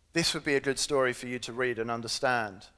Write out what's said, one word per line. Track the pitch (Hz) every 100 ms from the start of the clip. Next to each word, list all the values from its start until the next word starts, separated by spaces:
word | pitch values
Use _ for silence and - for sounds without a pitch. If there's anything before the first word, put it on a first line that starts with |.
| _
this | 165 170
would | 160
be | 151 139
a |
good | 139 131
story | - 143 131
for | 120 123
you | 123
to | 120
read | 117 127 113
and | 113
understand. | 117 117 - 135 123 107 98 -